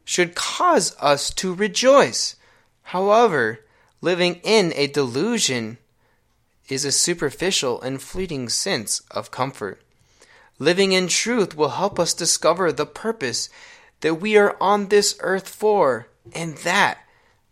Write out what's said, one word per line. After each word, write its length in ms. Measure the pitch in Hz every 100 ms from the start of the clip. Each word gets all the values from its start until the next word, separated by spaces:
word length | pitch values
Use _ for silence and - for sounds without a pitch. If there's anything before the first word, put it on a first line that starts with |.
| -
should 280 | - 175
cause 600 | - - - 349 294 175 -
us 280 | 139 143 -
to 180 | - 185
rejoice. 840 | 180 208 175 254 277 143 113 - - _ _ _ _ -
However, 800 | 185 196 214 233 151 110 117 _ _ _ _
living 380 | 156 170 175 175
in 300 | 175 220 170
a 140 | 139 143
delusion 880 | 143 131 127 208 226 - 123 110 120 _ _ _ _ _ _ _ _ -
is 160 | 131
a 80 | 143
superficial 880 | 135 - 170 147 - 180 196 131 110
and 220 | 127 135
fleeting 460 | - 185 190 139 120
sense 520 | - 196 151 104 - -
of 200 | 104 110
comfort. 500 | - 135 - 104 - _ _ _ _ _ _ _ -
Living 340 | 139 180 196
in 140 | 185 180
truth 500 | - 220 240 185 151
will 140 | 151
help 280 | - 196 196
us 140 | 165
discover 580 | - 170 - 160 175 175
the 140 | 143
purpose 640 | 147 - 220 - 127 117 - - - - _ _
that 160 | 151 160
we 200 | 214 208
are 200 | 202 -
on 280 | 190 208 196
this 280 | 208 202 -
earth 280 | 170 190 -
for, 600 | - 214 208 143 117 120 _ -
and 240 | 151 165 139
that 400 | 165 196 147 - _ _ _ _ _